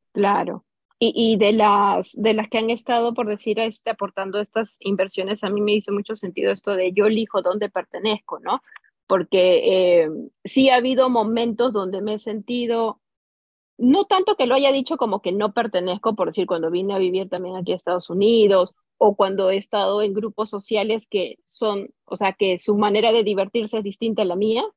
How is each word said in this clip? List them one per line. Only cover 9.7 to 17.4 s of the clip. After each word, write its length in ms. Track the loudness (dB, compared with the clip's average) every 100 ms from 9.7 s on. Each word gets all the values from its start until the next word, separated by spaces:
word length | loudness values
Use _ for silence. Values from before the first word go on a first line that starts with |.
| 4 4 4
eh, 40 | 2 -2 -12 _
sí 240 | -4 2 4
ha 60 | 4
habido 320 | 4 2 2
momentos 600 | 2 0 0 -2 0 -2
donde 300 | -2 -4 -4
me 120 | -6
he 40 | -6
sentido, 800 | -8 -10 -6 -4 -2 -2 -2 -6 _ _ _ _ _ _ _ 0
no 280 | 4 4 4
tanto 300 | 2 2 0
que 100 | 2
lo 80 | 4
haya 160 | 2
dicho 240 | 2 -2 -4
como 240 | -2 -2
que 100 | -4
"no 200 | -2 -2
pertenezco", 600 | -2 -2 -2 -4 -4 -4 -2
por 120 | -2
decir, 180 | -2 -2
cuando 240 | -2 -2
vine 240 | -2 -2
a 40 | -2
vivir 300 | -2 -2 -4
también 260 | -8